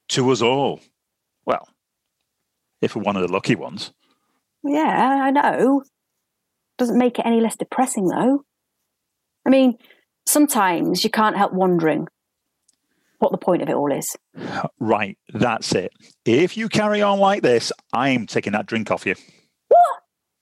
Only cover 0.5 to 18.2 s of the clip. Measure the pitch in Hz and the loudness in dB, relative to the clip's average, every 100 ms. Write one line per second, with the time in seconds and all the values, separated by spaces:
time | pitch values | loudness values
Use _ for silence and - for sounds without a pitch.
0.5 | 135 127 - _ _ _ _ _ _ - | 0 -2 -4 _ _ _ _ _ _ -4
1.5 | - - _ _ _ _ _ _ _ _ | -4 -6 _ _ _ _ _ _ _ _
2.5 | _ _ - 123 113 98 98 87 95 - | _ _ -6 -4 -4 -4 -2 -2 -2 -2
3.5 | 98 - - - _ _ _ _ _ _ | -4 -4 -14 -16 _ _ _ _ _ _
4.5 | _ 285 294 285 - 247 277 269 277 254 | _ -6 -2 0 0 0 0 0 2 2
5.5 | 160 233 277 - _ _ _ _ _ _ | 2 2 0 -2 _ _ _ _ _ _
6.5 | _ _ - 247 226 247 240 233 233 226 | _ _ -4 -2 2 0 0 0 0 0
7.5 | - - - 254 - 180 - 233 277 - | -4 -8 -4 -4 -2 -2 0 0 0 -4
8.5 | _ _ _ _ _ _ _ _ _ 277 | _ _ _ _ _ _ _ _ _ 2
9.5 | 269 262 226 _ _ _ _ - 302 294 | 4 4 0 _ _ _ _ -2 2 2
10.5 | 233 190 170 165 180 220 214 214 196 202 | 2 0 0 -2 0 -2 0 0 2 0
11.5 | 185 185 175 160 151 170 _ _ _ _ | 0 2 2 2 -2 -4 _ _ _ _
12.5 | _ _ _ _ _ _ - 214 180 - | _ _ _ _ _ _ -2 -2 0 0
13.5 | 175 - 131 143 143 - - _ - - | 0 0 -2 -2 -4 -6 -12 _ -16 -10
14.5 | - - - 110 107 101 104 _ 104 120 | -8 -8 -6 -2 0 -2 -10 _ -2 -2
15.5 | 110 - 101 90 _ _ _ - 120 180 | -2 -2 -2 -4 _ _ _ 0 2 2
16.5 | 220 220 - 214 208 202 196 196 202 - | -2 -4 -2 0 2 2 4 4 4 2
17.5 | 120 - - _ 113 135 127 | 2 0 -10 _ -2 0 0